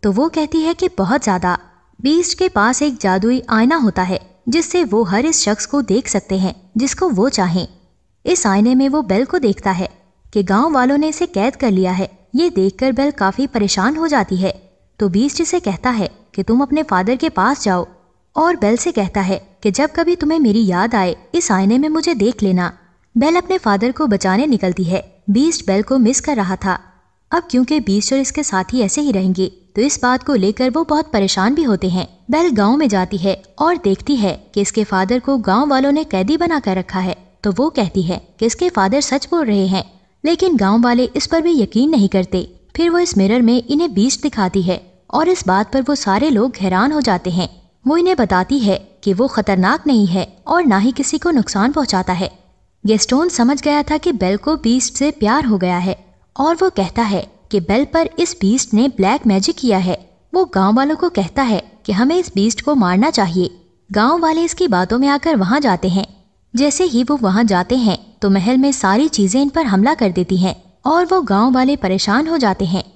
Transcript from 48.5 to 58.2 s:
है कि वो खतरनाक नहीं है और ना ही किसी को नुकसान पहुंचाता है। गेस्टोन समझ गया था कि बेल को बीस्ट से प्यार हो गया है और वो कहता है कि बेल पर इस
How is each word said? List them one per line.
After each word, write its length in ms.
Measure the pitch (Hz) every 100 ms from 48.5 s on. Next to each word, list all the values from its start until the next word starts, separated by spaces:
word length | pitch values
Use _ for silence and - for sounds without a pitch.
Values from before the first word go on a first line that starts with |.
| 277
है 400 | 208 190 - _
कि 100 | -
वो 140 | 185 269
खतरनाक 600 | - 202 190 185 302 302
नहीं 200 | 240 202
है 300 | 185 - - -
और 180 | 339 320
ना 120 | 196
ही 140 | 226
किसी 260 | - 269 311
को 140 | 349
नुकसान 400 | 294 202 202 226
पहुंचाता 420 | 294 262 190 185
है। 260 | 180 185 - _ _ _ _ 202
गेस्टोन 440 | 214 - 262 349
समझ 320 | 349 240 285
गया 220 | 302 294
था 140 | 285 302
कि 140 | 359
बेल 260 | 262 185 202
को 180 | - 311
बीस्ट 380 | 226 254 -
से 180 | - 285
प्यार 340 | 302 208 262 269
हो 120 | 202
गया 200 | 180 175
है 280 | 185 - - _ _ -
और 180 | 294 339
वो 140 | 370
कहता 320 | 269 190 -
है 300 | 226 196 - _ _
कि 80 | 202
बेल 260 | 165 214 285
पर 240 | 330 330
इस 180 | -